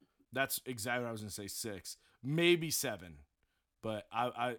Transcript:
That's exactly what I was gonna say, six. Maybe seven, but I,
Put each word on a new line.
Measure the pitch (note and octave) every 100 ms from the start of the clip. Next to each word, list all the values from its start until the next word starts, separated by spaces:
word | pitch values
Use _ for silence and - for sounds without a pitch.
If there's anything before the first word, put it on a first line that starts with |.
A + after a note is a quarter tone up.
| _ _ _
That's | B2 C3+ - -
exactly | B2 A2+ A#2+
what | A#2+
I |
was | A2
gonna | G#2
say, | G#2 G2
six. | - A#2 G2 - - _ _
Maybe | B2+ D#3 E3+ F3 D#3+
seven, | - C3 G#2 F2 D2+ C#2+ _ _ _ _ _
but | A2+ G#2+ -
I, | A2+ B2 A#2 B2